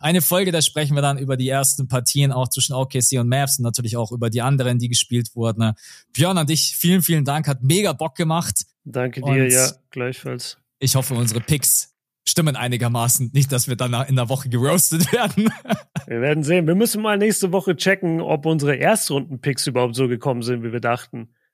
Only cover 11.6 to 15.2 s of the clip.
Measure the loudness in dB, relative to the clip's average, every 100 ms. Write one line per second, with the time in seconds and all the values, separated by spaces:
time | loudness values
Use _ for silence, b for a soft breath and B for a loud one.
11.6 | 2 0 -2 _ _ _ -2 2 2 0
12.6 | -2 0 0 0 2 0 2 2 2 0
13.6 | -2 -2 -2 -2 0 0 0 -2 -2 0
14.6 | 2 2 2 2 2 2